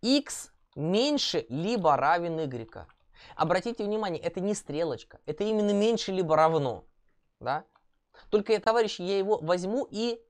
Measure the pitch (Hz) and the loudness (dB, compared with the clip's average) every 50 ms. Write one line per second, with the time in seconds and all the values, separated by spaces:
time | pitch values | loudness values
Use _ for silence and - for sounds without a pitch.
0 | - 226 269 294 294 - - - - - _ _ _ _ _ - 143 160 185 208 | 2 2 2 2 2 -2 -10 -12 -12 -16 _ _ _ _ _ -6 -2 0 2 2
1 | 247 294 294 277 - - - 165 - - 117 147 165 202 240 233 175 160 143 127 | 2 2 2 0 -2 0 -2 -2 -4 -2 -6 -4 -2 -2 -2 0 2 2 2 4
2 | 131 143 165 175 170 170 165 160 160 139 127 120 113 110 - - 85 - _ _ | 4 2 2 2 0 -2 -4 -4 -4 -4 -6 -8 -10 -12 -14 -18 -18 -18 _ _
3 | _ _ _ - - - - - 156 160 175 185 180 240 233 - 214 202 208 220 | _ _ _ -20 -20 -20 -4 -2 0 2 2 0 0 -4 -6 -4 -4 -2 -2 -2
4 | 220 196 170 151 - 170 - 190 180 202 208 202 - - 143 151 170 160 131 107 | -2 -4 -6 -4 -6 -6 -4 -2 -2 -2 -2 -4 -4 -6 -4 -2 -2 -2 -4 -6
5 | - _ - - _ - 151 - 202 214 220 214 208 208 202 202 208 226 233 214 | -8 _ -20 -18 _ -10 -4 -4 -2 0 2 2 2 2 2 4 4 2 2 0
6 | - - 190 185 185 156 156 156 160 160 165 160 143 131 110 87 - - _ _ | -2 -2 -2 -2 2 2 4 6 6 6 4 2 0 0 -4 -6 -10 -18 _ _
7 | _ _ _ _ _ _ _ _ 113 120 135 156 - _ _ _ _ _ _ _ | _ _ _ _ _ _ _ _ -6 -4 -4 -4 -6 _ _ _ _ _ _ _
8 | _ _ _ - - - - 214 202 - 220 208 - 226 226 240 226 208 - - | _ _ _ -20 -12 0 0 0 2 2 0 2 2 2 4 4 2 0 -2 -4
9 | 175 180 196 196 190 196 214 180 151 160 180 180 175 190 214 262 254 - - 202 | -4 -2 0 0 2 0 0 0 2 0 0 0 0 -2 -2 -2 -4 -4 -4 -4
10 | 226 240 233 233 _ | -4 -4 -4 -6 _